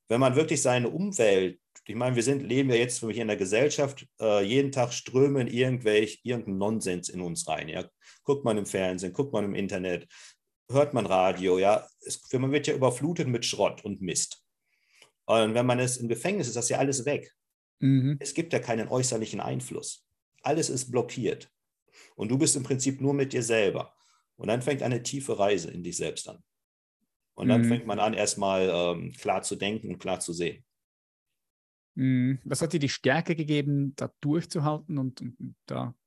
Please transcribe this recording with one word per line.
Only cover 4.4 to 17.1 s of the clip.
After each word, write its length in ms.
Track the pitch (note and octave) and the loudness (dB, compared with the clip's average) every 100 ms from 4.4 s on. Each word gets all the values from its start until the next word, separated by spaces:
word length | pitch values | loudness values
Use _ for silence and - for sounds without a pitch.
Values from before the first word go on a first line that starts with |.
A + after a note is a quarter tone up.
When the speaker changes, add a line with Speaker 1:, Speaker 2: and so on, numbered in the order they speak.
Speaker 1:
jeden 260 | G2 C3+ C#3 | 4 2 2
Tag 200 | C3 A#2+ | 0 -2
strömen 560 | - - B2+ C#3+ C#3 B2 | -4 -2 4 4 4 0
irgendwelch, 720 | A#2+ C3 B2 A2 G#2+ G#2+ - | 2 0 2 4 4 2 -2
irgendein 360 | A#2 A#2+ G#2+ F#2+ | -6 -4 -4 -2
Nonsens 500 | G2+ A2 F#2+ F2+ - | 0 0 -2 -4 -6
in 120 | F2+ | -6
uns 280 | F2 E2 D#2+ | -6 -6 -4
rein, 200 | D#2 D#2 | -6 -6
ja. 200 | E2+ F2+ _ - - | -8 -10 _ -20 -6
Guckt 220 | - - | -2 0
man 140 | A#2 G#2 | 0 0
im 80 | G2 | 0
Fernsehen, 460 | G2 F#2 F2+ F2+ | -2 0 -2 -4
guckt 200 | F2 C#3 | -4 -2
man 120 | G#2+ | -2
im 100 | G2+ | -2
Internet, 520 | G2 F#2+ G2 F#2 F2 - - - _ _ _ - | -2 -4 -4 -2 -4 -8 -20 -20 _ _ _ -2
hört 240 | C3+ D3 | 2 2
man 120 | C3 F#2 | 0 2
Radio, 520 | F#2+ F#2+ F2+ F#2 F#2 | 4 4 2 2 4
ja. 280 | G2 G#2+ - _ | 4 2 -2 _
Es, 200 | - - - | -12 -12 -4
man 200 | B2+ C3+ | -2 0
wird 140 | D3 D3 | 0 0
ja 80 | |
überflutet 540 | C#3 B2+ B2+ D3+ E3+ B2+ | 2 0 0 -2 -2 -2
mit 160 | A#2 | -2
Schrott 400 | - - G2 - | -2 0 0 0
und 160 | G2+ G2 | -8 -6
Mist. 420 | F2+ - - - _ _ _ _ _ _ - _ - | -4 -4 -4 -8 _ _ _ _ _ _ -20 _ 2
Und 280 | A2 A2 | 4 4
wenn 120 | A#2 B2 | 2 2
man 140 | B2 | 2
es 160 | B2+ B2+ | 0 -2
im 120 | A#2 | -4
Gefängnis 380 | A#2 F3+ G3+ A#2+ | -2 -2 -2 -4
ist, 40 | |
ist 60 | A#2 | -4
das 120 | - | -2
ja 100 | - | 0
alles 260 | C#3 C3 | 0 0
weg. 280 | A#2+ | -2